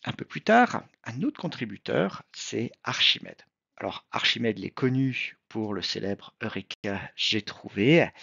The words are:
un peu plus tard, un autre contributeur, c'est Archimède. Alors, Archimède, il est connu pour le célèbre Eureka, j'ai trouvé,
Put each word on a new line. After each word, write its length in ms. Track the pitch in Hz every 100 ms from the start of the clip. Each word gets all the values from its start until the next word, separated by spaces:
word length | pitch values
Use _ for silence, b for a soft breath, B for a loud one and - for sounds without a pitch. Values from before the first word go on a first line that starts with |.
un 80 | -
peu 140 | - -
plus 160 | -
tard, 420 | - 226 247 - - _
un 180 | - 120
autre 180 | 254 -
contributeur, 800 | 170 - 110 98 - 120 190 - -
c'est 360 | - - 110 120 -
Archimède. 560 | - - - - 90 - _ _ _ -
Alors, 280 | 95 - -
Archimède, 480 | 113 - 117 117 104
il 80 | -
est 40 |
connu 680 | - 131 131 135 120 - - -
pour 240 | 110 107
le 80 | 98
célèbre 540 | - - 98 98 - -
Eureka, 680 | 110 95 - - 104 95 - -
j'ai 240 | - 107
trouvé, 680 | - - - 98 113 165 95 B